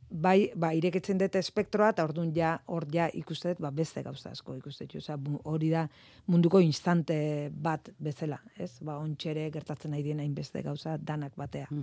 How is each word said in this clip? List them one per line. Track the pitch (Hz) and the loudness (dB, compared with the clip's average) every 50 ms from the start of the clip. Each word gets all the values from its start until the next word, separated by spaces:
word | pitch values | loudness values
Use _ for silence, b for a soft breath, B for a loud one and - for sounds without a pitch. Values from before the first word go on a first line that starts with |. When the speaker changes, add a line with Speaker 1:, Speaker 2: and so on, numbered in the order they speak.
| - - | -16 -10
Speaker 1:
bai, | - 156 165 185 190 196 - - - | -4 2 4 6 6 6 6 4 0
ba, | 160 165 160 160 | -2 0 0 2
irekitzen | 165 165 180 165 185 - - 190 | 2 2 2 0 0 0 0 0
dut | 185 196 190 - | 2 2 2 2
espektroa, | 190 175 - - 214 202 - - 202 208 220 | 0 -2 0 -2 -2 -2 0 2 4 4 4
eta | 214 175 160 | 4 4 0
ordun | 151 151 175 170 165 156 | 0 0 -2 -2 0 2
ja, | 165 165 160 165 - - | 2 2 2 0 -2 -4
hor | - 175 165 160 147 | -6 -4 -4 -4 -2
ja | 156 170 165 156 - | 0 0 0 0 -2
ikuste | 170 151 - 160 - - 175 | -6 -8 -8 -8 -4 -4 -4
dut, | 180 - | -4 -2
ba, | 147 143 | -4 -4
beste | 139 156 160 - - 139 131 | -2 -2 -2 -2 -4 -8 -8
gauza | 131 139 131 - - | -8 -10 -12 -12 -14
asko | 131 - - - 131 | -14 -12 -12 -12 -12
ikuste | 131 - 143 139 - 139 | -12 -12 -14 -12 -12 -12
dut. | 139 - 151 | -10 -10 -10
Osea, | - - 151 | -8 -8 -8
bu-, | 139 135 147 143 - - | -6 -4 -4 -6 -4 -4
hori | 151 156 160 156 160 | -4 -2 0 2 2
da | 160 165 160 b b b b b b b b | 2 2 0 b b b b b b b b
munduko | - 175 175 170 165 175 190 | 4 6 6 8 8 8 8
instante | 175 156 143 - - 175 175 170 143 - 160 151 151 151 151 147 147 143 | 8 8 4 2 2 2 2 2 2 2 0 2 2 0 0 -2 -4 -6
bat | 151 147 151 165 156 151 - - - | -6 -2 -2 -2 -2 -2 -6 -12 -12
bezala, | - 147 151 143 - 165 151 135 - - - - | -6 -6 -6 -4 -4 -4 -6 -6 -8 -12 -16 -10
ez? | 190 180 180 - - | -10 -10 -10 -10 -10
Ba, | 156 156 147 147 | -10 -8 -6 -4
ontxe | 156 156 147 - - 165 | -4 -6 -6 -4 -6 -4
ere | 151 156 156 156 | -4 -4 -4 -4
gertatzen | 151 156 - - 151 - - 151 | -6 -8 -6 -8 -8 -6 -6 -6
nahi | 147 147 143 | -4 -2 -2
dien | 147 151 151 | -2 -2 -2
hainbeste | 147 147 143 143 147 - - - | -2 -2 -2 -4 -6 -6 -6 -6
gauza | 143 143 143 - - 160 160 | -4 -4 -6 -4 -4 -4 -4
danak | - - - 151 151 143 143 - | -4 -4 -4 -4 -4 -6 -6 -8
batea, | 147 143 - - 143 139 - | -10 -10 -8 -8 -8 -8 -6
Speaker 2:
Mm. | 147 147 | -6 -6